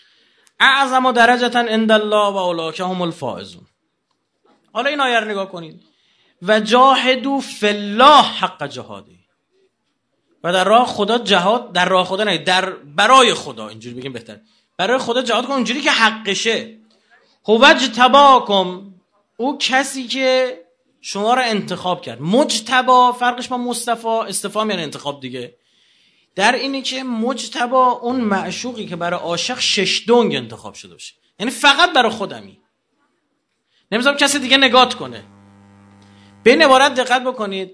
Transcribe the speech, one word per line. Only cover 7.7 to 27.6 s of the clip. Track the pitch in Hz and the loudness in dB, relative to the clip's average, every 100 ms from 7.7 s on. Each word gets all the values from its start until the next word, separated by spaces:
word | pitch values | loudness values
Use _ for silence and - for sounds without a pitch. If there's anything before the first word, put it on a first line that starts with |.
| 208 202 214 269 285 | -2 -6 4 6 8
حق | - - 185 - 139 | 4 -2 -6 -6 -12
جهاده.» | 123 110 101 98 90 _ _ _ _ _ _ _ _ _ _ _ _ | -10 -14 -16 -18 _ _ _ _ _ _ _ _ _ _ _ _ _
و | 165 | -4
در | - | 0
راه | 196 226 254 | 4 4 2
خدا | - 202 240 | -2 -2 -2
جهاد، | 196 190 185 240 - | 0 0 2 0 -2
در | 180 185 | -2 2
راه | 185 | 2
خدا | 180 190 | 0 -2
نه، | 214 165 | -2 -2
در | 143 185 190 | 0 0 -2
برای | 175 143 151 214 262 233 | -8 -12 0 4 6 6
خدا، | 165 147 113 107 | 0 -6 -12 -14
اینجوری | 110 120 | -14 -16
بگیم | 123 135 | -12 -12
بهتر، | 120 - 104 _ _ _ - | -14 -16 -20 _ _ _ -6
برای | 196 254 | -2 -2
خدا | 233 233 | 0 -4
جهاد | 233 220 247 | 0 -2 -2
کن | |
اونجوری | 277 202 269 | -4 -4 -2
که | 294 | -2
حقشه. | 254 220 214 202 190 226 202 110 - _ _ _ _ _ _ | 2 2 0 -6 -4 -2 -4 -6 -18 _ _ _ _ _ _
«هو | - 220 | 0 4
اجتباکم»، | 277 294 254 220 254 277 285 240 220 196 185 180 196 185 _ _ _ - | 6 4 0 2 4 8 8 6 4 -2 -2 -8 -16 -20 _ _ _ -6
او | 254 277 | -6 -4
کسی | - 262 277 269 233 | -2 -2 -2 -8 -8
که | 254 262 254 254 254 _ _ _ _ - | -2 0 0 -2 -6 _ _ _ _ -10
شما | 196 214 | -4 0
را | 254 | 0
انتخاب | 240 208 - 180 180 175 | 0 -4 -4 -6 -4 -4
کرد. | 127 113 | -6 -10
مجتبا | 156 233 302 - - 254 247 254 247 | 0 2 2 -2 0 0 4 4 4
فرقش | 247 247 240 240 | 2 -2 -4 -8
با | 247 | -8
مصطفی، | 247 233 - 226 226 | -6 -6 -4 -4 -4
استفهام | 226 196 190 196 214 214 | -4 -4 -8 -8 -6 -4
یعنی | 180 | -4
انتخاب | 147 127 143 139 | -8 -10 -10 -10
دیگه، | 131 127 120 _ _ _ _ _ _ _ _ | -12 -12 -14 _ _ _ _ _ _ _ _
در | - 208 | -2 0
اینی | 247 269 269 | 0 -4 -6
که | 254 262 | -8 -8
مجتبا | 262 226 233 269 - - | -6 -4 -4 -4 -8 -6